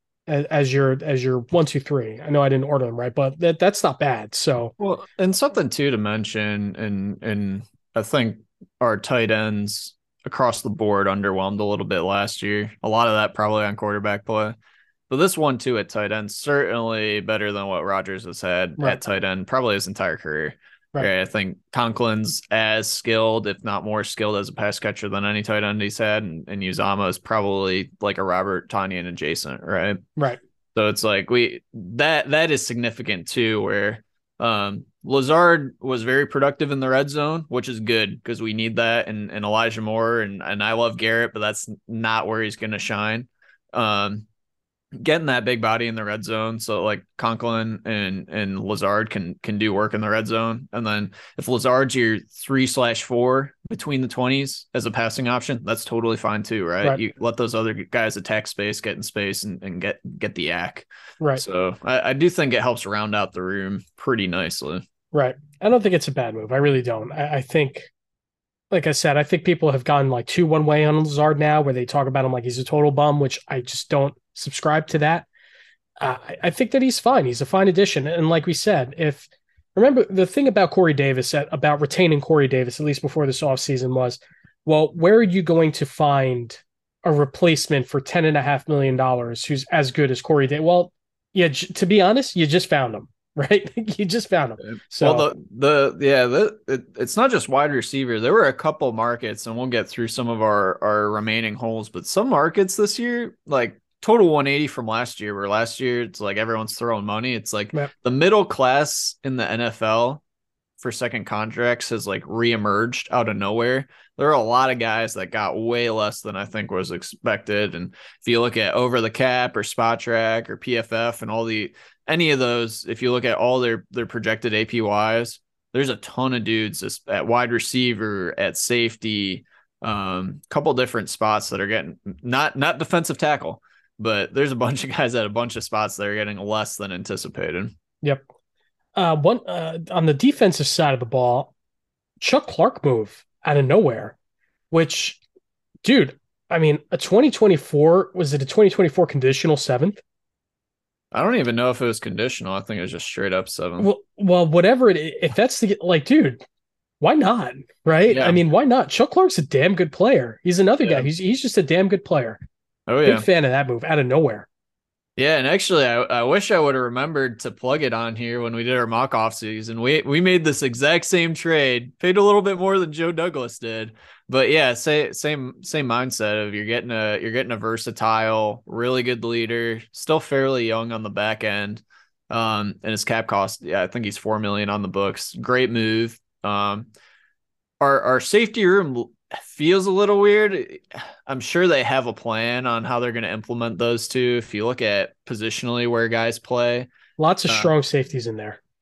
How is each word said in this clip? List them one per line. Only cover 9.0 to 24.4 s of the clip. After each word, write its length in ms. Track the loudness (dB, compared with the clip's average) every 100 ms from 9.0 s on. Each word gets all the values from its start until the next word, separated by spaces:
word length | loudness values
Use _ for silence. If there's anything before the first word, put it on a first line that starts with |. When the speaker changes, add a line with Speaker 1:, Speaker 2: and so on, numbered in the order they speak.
| 0 0 2
Speaker 2:
ends 680 | 0 0 -2 -4 -8 -12 -18 _ _
across 380 | -10 0 0 0
the 80 | -6
board 360 | -2 0 2 2
underwhelmed 540 | 0 0 0 -2 -2
a 40 |
little 220 | -2 -4 -2
bit 140 | -2
last 420 | 0 0 -2 -4
year. 300 | -4 -4 -4 -8
A 60 | -2
lot 200 | 2 2
of 60 |
that 200 | 2 0
probably 300 | 0 0 0
on 120 | -2 -4
quarterback 480 | -4 -2 -2 -4
play, 300 | -4 -2 -4 -6 _ _ _ _ _
but 60 | 0
this 200 | 0 2
one 220 | 0 0
too 200 | -2 -2
at 100 | -4
tight 240 | -4 -4
end, 180 | -4 -6
certainly 920 | -8 -2 0 0 -2 -4 -2 -2 -2
better 300 | -2 -2 -2
than 160 | -4 -4
what 180 | -4
Rodgers 400 | -2 -4 -4 -10 -12
has 140 | -8
had 360 | -2 -2 -2 -2
Speaker 1:
Right. 140 | -2
Speaker 2:
at 80 | -2
tight 240 | -2 -2
end, 240 | -2 -4 -2
probably 260 | -2 0
his 140 | -2 -4
entire 300 | -4 -4 -4
career. 360 | -6 -4 -6 -8 _ _ _
Speaker 1:
Right. 100 | -4
Speaker 2:
Right? 160 | -2 -2
I 40 | -2
think 320 | -4 -6 -8 _
Conklin's 680 | -4 -2 0 -2 -2 -4 -6 -2
as 400 | 0 0 0 -2
skilled, 560 | -4 -2 0 2 0 -4
if 160 | -6
not 220 | -6 -6
more 200 | -4 -4
skilled 320 | -4 -4 -2
as 120 | -2